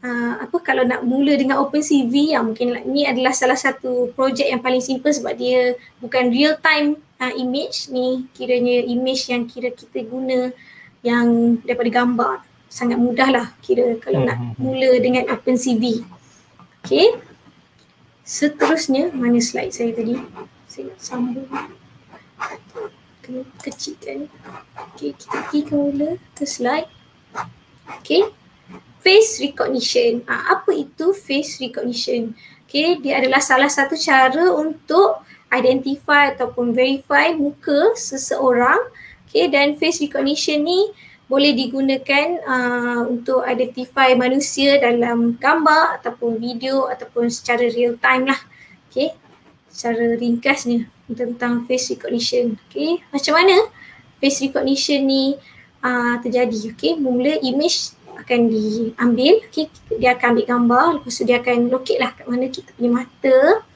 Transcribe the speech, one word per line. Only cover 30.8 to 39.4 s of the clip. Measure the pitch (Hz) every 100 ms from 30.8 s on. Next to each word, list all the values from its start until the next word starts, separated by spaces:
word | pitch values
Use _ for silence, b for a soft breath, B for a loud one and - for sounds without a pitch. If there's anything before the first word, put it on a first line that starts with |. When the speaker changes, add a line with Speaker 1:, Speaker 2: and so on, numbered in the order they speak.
| 277 _ 330
Speaker 1:
face | 392 - 277 302 -
recognition? | 254 - 247 240 - 247 226 - B B _
Okey, | 285 320 349
dia | 269 277
adalah | 262 269
salah | 285 262 285
satu | 285 277
cara | 320 320 269 262 269 359 349
untuk | 311 302 _ 320 392 - B B B
identify | 254 254 262 269 285 - 294 285
ataupun | 269 247 247 240
verify | 233 262 269 - 285 311
muka | 320 285 285 - 285 359
seseorang. | 466 - 269 - - 269 240 247 339 494 B B B _
Okey, | -